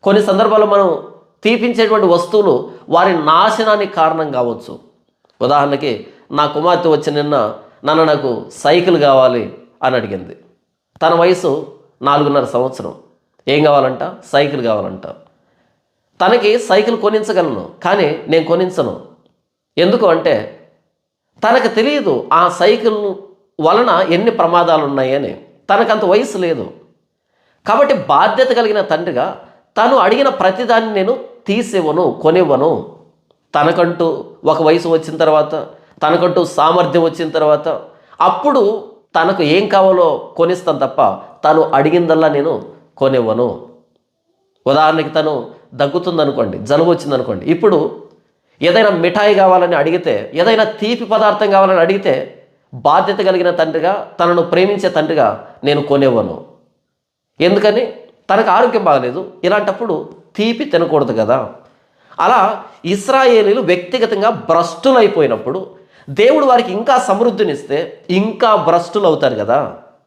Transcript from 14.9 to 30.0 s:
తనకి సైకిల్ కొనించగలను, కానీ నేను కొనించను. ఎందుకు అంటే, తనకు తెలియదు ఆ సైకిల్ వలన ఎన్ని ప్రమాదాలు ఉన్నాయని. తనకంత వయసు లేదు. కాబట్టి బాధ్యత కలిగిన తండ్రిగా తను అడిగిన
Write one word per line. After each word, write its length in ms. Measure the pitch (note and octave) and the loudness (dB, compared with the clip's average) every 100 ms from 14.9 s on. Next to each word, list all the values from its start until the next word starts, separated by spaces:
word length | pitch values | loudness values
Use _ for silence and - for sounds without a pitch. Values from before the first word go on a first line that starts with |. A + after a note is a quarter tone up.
| F#2+ E2 - _ _ _ _ _ _ _ _ _ _ F#3 | -12 -16 -20 _ _ _ _ _ _ _ _ _ _ 0
తనకి 340 | A#3+ G#3 A#3 | 2 2 0
సైకిల్ 380 | - F#3+ G#3+ A#3 | 0 0 0 0
కొనించగలను, 720 | G#3 G#3+ G#3+ F#3+ E3 A2 D#2+ - | 0 -2 -2 -2 -2 -4 -10 -8
కానీ 360 | - C#3+ D3+ D#3+ - | -2 0 0 -2 0
నేను 180 | D#3+ D#3+ | 0 2
కొనించను. 540 | F3 F#3 F3+ A#2+ F2 - _ _ _ _ _ _ - | -2 -2 -2 -4 -6 -16 _ _ _ _ _ _ -2
ఎందుకు 280 | F3 A#3 G#3 | 0 2 2
అంటే, 500 | E3 F3 A#2+ G#2+ - _ _ _ _ _ _ _ _ G#3+ | 2 0 -2 -4 -16 _ _ _ _ _ _ _ _ 0
తనకు 180 | B3 A3 | 2 0
తెలియదు 600 | - B3 D4 G3+ B2+ - | 0 0 0 -2 -2 0
ఆ 160 | D#3+ F3 | 2 2
సైకిల్ 640 | E3+ F3+ A3+ A3+ G#3+ G3+ F#3+ - _ _ - | 2 2 2 0 -2 -6 -8 -14 _ _ -2
వలన 520 | D#3 G3+ A#3+ E3+ F#3 | 0 2 2 0 2
ఎన్ని 180 | F3 A3+ | 0 0
ప్రమాదాలు 520 | - E3+ F3 E3+ D#3 | 0 0 2 2 0
ఉన్నాయని. 580 | D3 C#3 C3 C#3 A#2+ - - _ - | 0 -2 -2 -2 -4 -10 -20 _ -2
తనకంత 360 | G#3 A3 G#3+ G3 | 0 0 0 2
వయసు 320 | G#3 C4 F#3+ | 2 0 -4
లేదు. 300 | F3+ D3 F#2 - _ _ _ _ _ _ _ _ - | -4 -4 -8 -14 _ _ _ _ _ _ _ _ -2
కాబట్టి 260 | A#3 C#4+ | 0 2
బాధ్యత 540 | A3 - D3+ G3+ - C4 | 0 0 2 2 0 0
కలిగిన 340 | A#3 A3+ G#3 | 2 0 -2
తండ్రిగా 600 | F#3+ D#3+ F3 B2+ D#3 - - _ _ - | -2 -4 -4 -4 -4 -6 -18 _ _ -2
తను 180 | A#3 | 2
అడిగిన 340 | C4 | 2